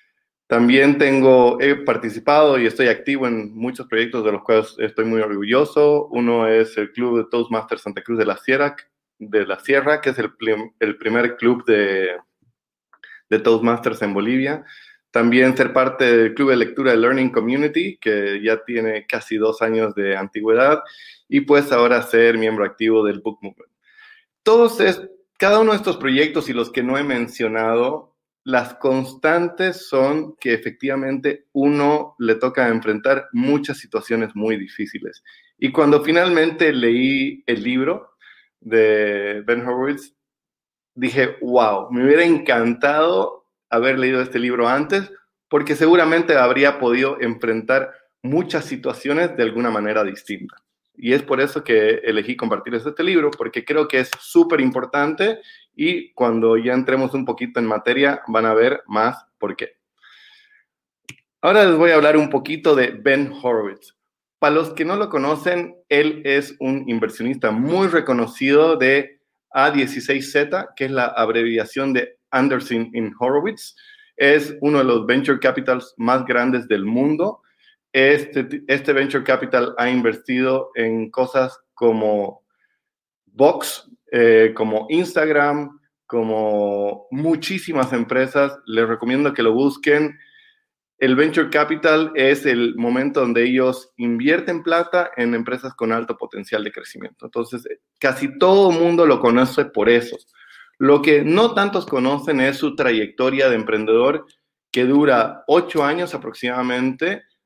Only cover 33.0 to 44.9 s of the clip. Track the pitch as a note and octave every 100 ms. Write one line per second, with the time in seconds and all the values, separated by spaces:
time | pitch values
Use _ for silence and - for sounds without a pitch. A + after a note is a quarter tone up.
33 | C3+ C3+ - A#2+ C3 D3 C#3+ C3 - A2
34 | - A2+ A2 G#2 A2 G#2+ F#2+ - B2+ -
35 | A2+ - _ - _ - C3+ D3 D3 D3
36 | D3 E3 F3+ E3+ D#3+ E3 D#3+ C3+ A#2 A#2+
37 | C3 C#3 C#3 C#3 - A2+ A2 B2+ C3+ G3
38 | - _ _ _ _ _ A2+ A2+ A2 G#2+
39 | G#2 G2+ G2+ G#2+ G#2+ A#2+ B2 B2 C3+ C#3+
40 | - _ _ _ _ _ _ _ _ B2
41 | B2 C3 B2+ - B2 B2 A2+ G2 - B2
42 | C3 D#3 E3+ D3+ - A#2+ A#2 A#2+ C#3+ D3+
43 | D#3+ F#3+ - - _ _ - A#2 C3 C3
44 | C3 C3 B2+ B2+ A#2+ B2 A#2 C3+ D3+